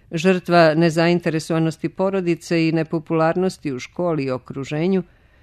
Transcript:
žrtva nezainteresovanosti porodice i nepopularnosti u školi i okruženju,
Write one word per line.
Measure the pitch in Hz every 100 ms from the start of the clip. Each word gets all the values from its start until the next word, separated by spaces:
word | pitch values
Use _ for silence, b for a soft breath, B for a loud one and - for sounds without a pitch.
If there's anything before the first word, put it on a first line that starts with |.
| b
žrtva | 170 185 185 - 175 160
nezainteresovanosti | 156 170 160 165 175 170 156 - 160 160 - 160
porodice | - 190 196 175 160 - 170 160
i |
nepopularnosti | 160 156 165 - 165 160 170 185 - 151
u | 127
školi | - - 175 156
i | 135
okruženju, | 127 - 139 135 151 175 190 175 b b b